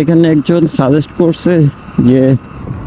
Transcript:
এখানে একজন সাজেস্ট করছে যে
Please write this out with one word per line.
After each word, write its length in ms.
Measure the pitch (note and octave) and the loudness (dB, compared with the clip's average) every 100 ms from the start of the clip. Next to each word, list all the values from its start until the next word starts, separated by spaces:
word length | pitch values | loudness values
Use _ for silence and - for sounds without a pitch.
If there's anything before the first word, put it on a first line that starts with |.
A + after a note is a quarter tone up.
এখানে 220 | D3+ E3 E3+ | 2 2 2
একজন 280 | D3+ - E3+ D#3+ - | 2 0 0 0 0
সাজেস্ট 340 | C3+ D3 D3 - | 0 0 -2 -2
করছে 340 | E3+ D#3+ - F3 C#3+ - - - B2 | -2 0 0 2 0 -2 -8 -2 2
যে 120 | C3 C3 C3 - - - - | 2 2 0 -4 -16 -12 -12